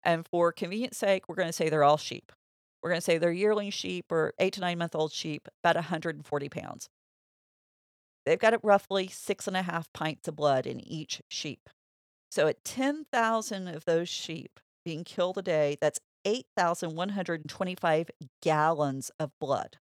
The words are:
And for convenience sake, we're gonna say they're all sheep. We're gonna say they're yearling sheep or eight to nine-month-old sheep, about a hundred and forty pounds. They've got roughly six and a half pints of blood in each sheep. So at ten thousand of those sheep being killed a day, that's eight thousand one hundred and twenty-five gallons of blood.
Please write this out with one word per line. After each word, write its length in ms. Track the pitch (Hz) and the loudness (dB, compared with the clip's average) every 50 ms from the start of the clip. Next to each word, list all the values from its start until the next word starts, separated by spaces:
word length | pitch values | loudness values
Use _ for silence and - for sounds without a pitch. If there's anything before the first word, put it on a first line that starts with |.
And 240 | - 170 170 165 165 | 4 2 2 2 0
for 260 | - - 175 170 170 | -2 2 2 2 2
convenience 460 | 165 - 196 175 190 220 247 247 - - | 2 0 -6 -6 -4 -6 -6 -6 -4 -2
sake, 300 | - 196 196 190 - - | 2 2 2 2 0 -8
we're 80 | 170 | -2
gonna 160 | 185 180 165 | -2 -2 -2
say 160 | 170 - 170 160 | 0 0 0 2
they're 160 | 151 156 143 | 4 6 8
all 140 | 143 151 151 | 6 6 6
sheep. 340 | - - - - _ - - _ _ _ _ _ _ _ _ _ | 2 -8 -10 -12 _ -18 -20 _ _ _ _ _ _ _ _ _
We're 80 | - 165 | -2 -2
gonna 120 | 175 165 | -2 0
say 160 | 175 - 165 165 | 2 2 2 4
they're 120 | 165 170 | 4 2
yearling 400 | 170 180 202 214 214 208 202 202 | 2 2 2 2 2 2 0 -4
sheep 400 | 202 - - 185 185 180 - _ | -6 -6 -6 -6 -6 -6 -6 _
or 220 | 170 160 156 - - - | 0 0 0 0 2 2
eight 160 | 190 190 190 | 0 0 2
to 60 | 196 | -2
nine-month-old 520 | 180 175 175 170 170 160 - 156 156 156 | -2 -2 -2 -2 -4 -4 -2 -2 -2 -2
sheep, 360 | - - - 160 151 147 _ - _ _ | -2 -6 -6 -6 -8 -8 _ -16 _ _
about 140 | - 175 - | 2 4 4
a 60 | 165 | 4
hundred 340 | 165 - 180 156 156 170 156 | 0 -2 -6 -4 -4 -6 -8
and 100 | 147 147 | -8 -6
forty 220 | - 147 143 143 147 | -4 -4 -4 -4 -6
pounds. 400 | - - - - - - - - _ _ _ _ _ _ _ _ _ _ _ _ _ _ _ _ _ _ _ _ _ _ _ _ _ _ _ | -10 -10 -10 -10 -12 -14 -16 -20 _ _ _ _ _ _ _ _ _ _ _ _ _ _ _ _ _ _ _ _ _ _ _ _ _ _ _
They've 120 | 139 165 190 | 0 2 4
got 240 | - 220 226 226 | 6 4 4 4
roughly 460 | - 214 202 196 - _ 190 196 190 185 | 4 4 4 4 4 _ -2 -2 -2 -2
six 400 | - - - - 196 - - 208 | -8 -12 -4 -4 -4 -4 -4 -4
and 80 | 190 | -2
a 60 | 185 | -2
half 280 | 185 175 170 170 156 - _ | -2 -2 -4 -6 -6 -8 _
pints 340 | - 165 160 156 - - - | -6 -4 -4 -4 -4 -8 -10
of 80 | 151 | -4
blood 300 | 151 147 143 135 131 123 | 2 4 4 4 4 2
in 120 | - 131 - | -2 -8 -8
each 440 | - - - 156 156 - - - - _ | -10 -10 -10 -10 -8 -8 -10 -12 -10 _
sheep. 420 | - - - 156 123 _ _ - _ _ _ _ _ _ _ _ _ _ _ _ | -10 -8 -8 -8 -10 _ _ -20 _ _ _ _ _ _ _ _ _ _ _ _
So 160 | - - 147 | 0 2 2
at 160 | 156 - _ | 2 2 _
ten 440 | _ - - 247 262 277 294 311 302 _ | _ -10 -4 -2 -2 0 -2 -2 -8 _
thousand 580 | - 240 226 220 226 226 214 - 220 190 185 180 | 0 0 2 2 2 0 -2 -4 -6 -6 -6 -8
of 180 | 165 160 - | -10 -6 0
those 220 | - 165 165 170 175 | 2 2 2 2 -2
sheep 520 | - - - - 160 - - - _ - _ _ _ _ _ | -6 -8 -8 -8 -10 -10 -12 -16 _ -20 _ _ _ _ _
being 200 | 170 160 151 170 | -8 -6 -6 -8
killed 340 | - - - 175 180 185 202 | -8 -2 -2 -2 0 0 -4
a 40 | |
day, 360 | 180 190 165 156 151 143 147 - | -2 0 2 4 4 2 2 2
that's 180 | - 151 - - _ _ _ _ _ | 0 0 0 0 _ _ _ _ _
eight 200 | 202 214 262 - _ _ | -2 -2 -2 -4 _ _
thousand 400 | - 180 170 170 - - 170 156 | 0 0 0 0 -2 -4 -6 -4
one 140 | 160 180 202 | -4 -4 -4
hundred 320 | 202 202 180 170 170 160 | -2 -4 -2 -4 -4 -6
and 80 | 151 - | -6 -12
twenty-five 640 | - - 190 180 180 - - 170 156 156 165 - - _ 151 131 _ _ | -6 -6 -4 -4 -4 -2 2 2 2 2 2 -2 -10 _ -18 -18 _ _
gallons 680 | - 165 156 151 151 160 165 147 147 143 135 135 131 - _ _ | 0 2 4 4 4 4 4 4 2 2 0 -4 -8 -10 _ _
of 120 | - - _ _ | -6 -6 _ _
blood. 380 | 156 135 139 101 - - - _ _ | -2 -2 0 -2 -2 -8 -12 _ _